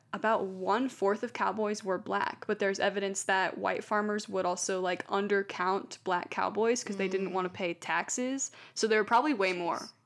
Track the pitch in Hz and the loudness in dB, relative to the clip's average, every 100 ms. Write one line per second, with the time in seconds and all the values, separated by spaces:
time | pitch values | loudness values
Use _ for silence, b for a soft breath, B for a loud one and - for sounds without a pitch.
0 | _ 202 220 220 196 185 185 208 262 - | _ -4 2 2 0 -4 0 2 0 2
1 | 196 214 240 - 196 196 208 214 196 185 | 2 2 -2 -2 -2 0 -2 -2 -2 -2
2 | 208 196 - - - 208 196 196 202 196 | 0 -2 -2 -4 -4 0 0 2 0 0
3 | 196 190 - 190 185 - 190 185 - 214 | -2 -2 0 2 2 0 -2 -2 0 0
4 | 208 208 208 190 185 185 - 185 185 185 | 0 -2 -2 -2 0 0 0 0 0 -2
5 | - 202 202 202 196 - 180 196 - - | -2 0 2 2 0 -2 0 0 -2 -8
6 | - 180 - - 190 202 226 240 - 196 | -2 0 -2 -2 -2 2 2 2 0 -2
7 | 190 190 190 185 180 180 185 165 - 160 | -2 0 -2 -2 -2 -2 -4 -4 -2 -2
8 | - - 254 269 - - B B 220 214 | 0 -2 -2 -2 -6 -10 B B 2 4
9 | 214 233 208 202 190 180 170 165 - - | 4 4 4 4 2 2 -2 -2 -6 -16